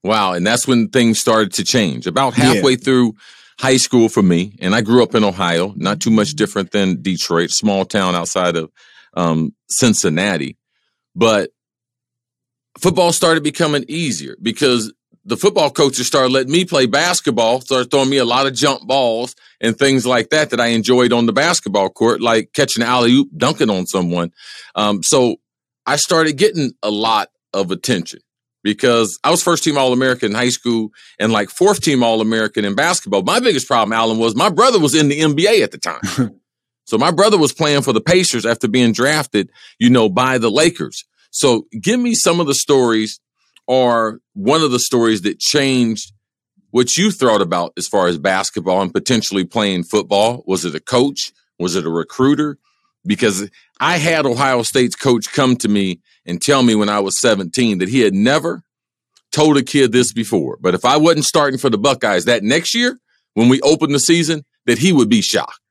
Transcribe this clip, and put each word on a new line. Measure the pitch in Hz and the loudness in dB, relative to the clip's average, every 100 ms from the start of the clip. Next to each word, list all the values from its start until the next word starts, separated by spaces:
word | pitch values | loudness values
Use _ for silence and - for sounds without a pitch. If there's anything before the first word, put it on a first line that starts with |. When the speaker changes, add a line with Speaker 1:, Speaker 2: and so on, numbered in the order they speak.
Speaker 1:
Wow! | 95 110 95 | 0 0 0
And | 90 | 0
that's | 92 120 - | 0 0 2
when | 120 110 | 0 2
things | 131 117 110 | 2 2 2
started | - 110 104 | 2 2 0
to | - | -2
change. | 92 127 95 62 90 | -2 0 0 -4 -6
About | 85 135 - | -2 -2 2
Speaker 2:
Yeah. | 127 | 2
Speaker 1:
halfway | 113 135 127 | 2 2 0
through | - 127 120 - - - - - | 2 2 2 -2 -20 -20 -20 -6
high | 131 135 | 0 0
school | - 123 113 | 2 2 2
for | - | 4
me, | 95 85 98 - | 2 2 -2 -6
and | 92 | -2
I | 110 | -2
grew | 107 120 | 2 2
up | 113 | 4
in | 117 | 2
Ohio, | 104 92 87 85 95 98 | 0 0 -2 0 -2 -4
not | 90 104 | -4 -2
too | 117 | 0
much | 110 104 | 2 2
different | - 107 104 92 | -2 -2 -2 -4
than | 104 95 80 | -2 0 -2
Detroit, | 95 90 - 85 85 | -4 -4 -2 -2 0
small | - 107 98 | -2 -2 -2
town | 95 107 92 87 | -2 -2 0 -2
outside | 85 - 90 85 | -4 -2 -2 -2
of, | 78 _ _ - _ 87 | -6 _ _ -20 _ -4
um, | 87 80 78 - _ | 0 0 -2 -8 _
Cincinnati. | - 123 104 95 78 101 87 67 - _ _ _ _ _ | 0 0 2 0 0 -2 -4 -6 -12 _ _ _ _ _
But | 85 113 104 - _ _ _ _ _ _ _ _ _ _ _ _ - | 0 2 2 -2 _ _ _ _ _ _ _ _ _ _ _ _ -2
football | 180 170 175 | -2 2 0
started | 170 170 160 | 2 2 2
becoming | 151 147 160 147 - | -2 -2 -2 -2 -4
easier | 156 160 90 67 - | -6 -6 -6 -10 -6
because | 110 113 139 120 110 - _ _ | -6 0 0 0 -2 -12 _ _
the | - 117 | -8 -2
football | 196 196 147 | 0 2 0
coaches | - 139 127 123 | 2 0 0 -2
started | 147 131 | 0 2
letting | 131 131 | 0 0
me | 165 | -2
play | 180 151 131 | 0 0 0
basketball, | 139 175 180 - 113 113 127 | 0 0 -2 -2 0 0 0
started | 127 131 123 | -2 -4 0
throwing | 139 131 | 0 0
me | 139 | 0
a | |
lot | 120 120 139 | 0 0 -2
of | |
jump | 127 147 135 104 | 0 -2 -2 -2
balls | 135 123 113 123 - _ _ | 0 0 -2 -6 -12 _ _
and | 113 110 | -4 0
things | 139 135 | 2 2
like | 120 123 107 | 0 -2 0
that | 156 151 | -2 0
that | 117 | -2
I | 117 | 0
enjoyed | 117 107 127 123 | 0 2 2 4
on | 120 117 | 2 0
the | |
basketball | 110 160 175 107 98 95 | 0 0 -2 -2 -2 -2
court, | - 113 113 | 0 0 0
like | 117 113 110 | 0 0 -2
catching | - 135 113 | -4 -2 -2
an | 117 | 0
alley-oop, | 127 120 127 139 80 | 2 4 2 2 -2
dunking | 127 160 127 | -4 0 -2
on | 95 90 | -2 -4
someone. | 98 87 87 87 _ - - - | -4 -2 -4 -6 _ -20 -20 -12
Um, | - 104 101 | -4 -2 -2
so | - 143 123 - _ _ _ _ - | 0 2 0 -2 _ _ _ _ -4
I | 147 | -4
started | - 165 160 143 | 0 0 0 0
getting | 208 190 135 - | 0 0 -6 -4
a | 104 | -4
lot | 104 113 110 92 _ _ | -2 0 0 -2 _ _
of | 95 92 | -6 -4
attention | 92 - 104 85 - _ _ _ _ | -4 -2 -4 -4 -16 _ _ _ _
because | 101 104 127 117 110 - | -6 0 2 2 0 -2
I | 139 | -2
was | 170 | 0
first | - 165 | 0 -2
team | 165 143 | -2 0
All-American | 131 123 131 123 110 | 0 0 0 -2 -4
in | 107 | -2
high | 123 | -4
school | 123 123 117 110 _ - _ | -4 -4 -4 -4 _ -20 _
and, | 110 | 0
like, | 110 104 | 0 -2
fourth | - 190 202 | 0 0 2
team | - 131 | 0 0
All-American | 117 113 110 113 107 - 101 | 2 0 0 -2 -2 -2 -4
in | |
basketball. | 101 160 180 - 98 | -2 -2 -2 -2 -2
My | 95 214 | 0 0
biggest | 247 147 - | 0 -2 0
problem, | 123 107 | 0 0
Alan, | 113 113 110 | 0 0 0
was | 113 | -2
my | 110 196 | 0 0
brother | 160 254 220 | 2 2 4
was | 147 | 2
in | 156 147 | 2 0
the | 143 | 0
N | 156 | 0
B | 147 190 | 0 2
A | 220 | 2
at | 107 | 0
the | - | -4
time. | - 73 92 - 117 - | -10 -8 -8 -4 -4 -6
Speaker 2:
<laughs> | _ _ _ _ - | _ _ _ _ -6
Speaker 1:
So | 110 | 0
my | 151 | 0
brother | 165 202 196 | 2 2 4
was | 147 | 0
playing | - 156 143 | 0 0 0
for | 131 | 0
the | 110 | -2
Pacers | 147 180 180 120 | 2 2 2 -2
after | 113 117 120 | -2 -2 0
being | 127 120 | 2 2
drafted, | 104 131 151 143 104 - _ - _ | 2 0 0 -2 -4 -4 _ -20 _
you | 120 | 2
know, | 127 110 | 4 2
by | 92 127 127 | 2 0 0
the | 113 | 0
Lakers. | 110 165 - 78 - - _ _ | 2 0 0 -10 -10 -20 _ _
So | - 139 117 - 113 | -2 2 0 -2 -6
give | 131 247 | -2 0
me | 240 | 0
some | 226 185 170 | 0 0 0
of | 160 | 0
the | |
stories | 135 - 139 123 113 107 - _ _ _ _ - | -2 2 2 2 0 -2 -8 _ _ _ _ -2
or | 131 123 117 110 117 _ | 2 2 2 -2 -6 _
one | 101 98 156 | -4 0 2
of | 151 | 2
the | 123 | 0
stories | - 127 117 107 | 0 0 2 0
that | 98 85 | -2 -4
changed | - 147 135 131 117 110 - _ _ _ _ _ _ | -2 0 0 0 0 -2 -10 _ _ _ _ _ _
what | 120 123 - | 0 0 0
you | 208 | -2
thought | - 127 107 | 0 2 2
about | 90 90 87 - | 0 -2 -4 -8
as | - | -4
far | 104 90 | 0 0
as | 82 | 0
basketball | 95 95 95 - 87 92 | -2 -2 -4 -6 -2 -2
and | 95 | -2
potentially | - - 120 - 98 | -4 -2 -2 -2 -4
playing | 90 117 104 92 | -4 -2 -2 -4
football. | 85 107 - 101 110 120 - | -2 -2 0 0 0 -2 -4
Was | 92 85 | -4 -4
it | |
a | 76 | -8
coach? | - 127 143 139 - _ _ _ | -2 0 0 -2 -12 _ _ _
Was | 87 | -4
it | 90 82 | -2 -2
a | |
recruiter? | 82 80 - 131 147 151 143 _ _ _ _ 170 | -4 -6 -2 0 0 -2 -8 _ _ _ _ -6
Because | 202 113 95 101 _ _ _ | -2 0 -2 -8 _ _ _
I | 139 175 | -2 0
had | 156 160 139 | 0 0 0
Ohio | 120 135 127 | 0 0 0
State's | 113 135 123 | 0 0 0
coach | - 131 120 - | 0 0 0 -2
come | - 131 123 | 0 0 0
to | 104 | 0
me | 104 95 87 _ _ - | -2 -2 -6 _ _ -10
and | 87 | -6
tell | - 139 | 0 2
me | 120 | 4
when | 107 104 | 2 0
I | 104 | 0
was | 98 - | -2 0
seventeen | 123 101 87 - 120 95 | 0 0 -2 -2 -2 -2
that | 92 | -2
he | 131 | 2
had | 107 | 2
never | 95 110 151 160 - _ _ _ _ _ _ _ | 2 2 0 -2 -8 _ _ _ _ _ _ _
told | - 156 143 | 2 4 4
a | |
kid | 135 147 131 | 2 2 2
this | 123 123 | 2 0
before, | 113 110 104 67 - | -4 -2 -2 -4 -4
but | 92 | -2
if | 90 | 0
I | 123 147 | 2 4
wasn't | 156 156 | 4 2
starting | 143 165 143 131 | 0 0 0 0
for | 131 | -2
the | 107 | 0
Buckeyes | 131 127 113 92 87 | 0 0 0 0 0
that | 117 | 0
next | 104 151 175 | 0 -2 -2
year, | 233 240 254 _ _ _ | -2 -2 -4 _ _ _
when | - 123 | 2 4
we | 135 | 4
opened | 143 151 151 | 2 2 0
the | 143 | 0
season, | - 170 160 156 - _ - | 2 2 2 -4 -8 _ -2
that | 113 | 2
he | 170 | 4
would | 160 110 | 4 4
be | 110 | 2
shocked. | - 98 65 - _ | 0 -4 -4 -14 _